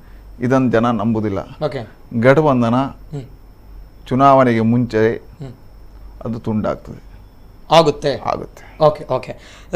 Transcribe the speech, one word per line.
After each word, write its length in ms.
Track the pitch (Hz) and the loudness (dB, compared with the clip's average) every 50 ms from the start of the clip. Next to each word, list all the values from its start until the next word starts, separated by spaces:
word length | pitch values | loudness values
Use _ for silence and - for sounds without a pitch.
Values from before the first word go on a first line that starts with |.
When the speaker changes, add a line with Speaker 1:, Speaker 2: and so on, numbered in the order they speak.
| - - - - - - - - | -20 -20 -20 -20 -20 -20 -10 -6
Speaker 1:
ಇದನ್ನು 300 | 123 123 135 131 131 120 | -2 0 0 0 0 2
ಜನ 160 | 110 113 117 | 0 2 0
ನಂಬುದಿಲ್ಲ. 520 | 123 120 107 101 117 113 107 107 107 98 95 - - - - 156 | 0 -2 -2 -2 -2 -2 -2 -2 -4 -6 -6 -8 -10 -10 -8 -8
Speaker 2:
ಓಕೆ. 240 | 143 123 131 110 - - - - - - 117 | -8 -8 -10 -12 -14 -18 -20 -20 -8 -6 2
Speaker 1:
ಗಠಬಂಧನ 540 | 113 131 135 156 156 151 131 123 120 113 120 | 4 4 4 6 4 2 2 2 2 2 0
Speaker 2:
ಹ್ಮ್. 480 | 127 139 131 - - - - 151 143 120 - - - - - - - - - - - - - - - - - | 0 -2 -4 -8 -14 -18 -14 -14 -14 -14 -16 -20 -20 -20 -20 -20 -20 -20 -20 -20 -20 -20 -20 -20 -20 -8 -4
Speaker 1:
ಚುನಾವಣೆಗೆ 520 | 131 127 139 139 135 135 131 123 117 113 | 0 4 6 6 6 6 4 4 2 2
ಮುಂಚೆ 560 | 110 113 120 123 123 113 110 110 110 113 - | 2 2 2 2 0 0 0 2 2 2 0
Speaker 2:
ಹ್ಮ್. 360 | - - - - - 139 131 120 - - - - - - - - - - - - - - | -2 -10 -18 -20 -18 -18 -18 -18 -20 -20 -20 -20 -20 -20 -20 -20 -20 -20 -20 -20 -12 -10
Speaker 1:
ಅದು 140 | 123 113 117 | -10 -10 -8
ತುಂಡಾಗ್ತದೆ. 640 | - 117 110 107 95 92 73 - - - - - - - - - - - - - - - - - - - 156 | -6 -4 -4 -2 -2 -4 -6 -6 -12 -18 -20 -18 -20 -20 -20 -20 -20 -20 -20 -20 -20 -20 -20 -20 -2 2 4
Speaker 2:
ಆಗುತ್ತೆ. 380 | 165 165 147 143 - - 143 127 | 4 4 4 0 -2 -4 -6 -6
Speaker 1:
ಆಗುತ್ತೆ. 720 | - - - - - - - - - - - - - 156 | -4 -6 -6 -6 -6 -8 -14 -18 -20 -20 -20 -2 2 2
Speaker 2:
ಓಕೆ, 300 | 151 151 - - - 131 | 2 2 0 -6 -6 -6
ಓಕೆ. 220 | 127 - - - - - - - - - - - | -6 -6 -10 -16 -16 -18 -20 -20 -20 -12 -10 0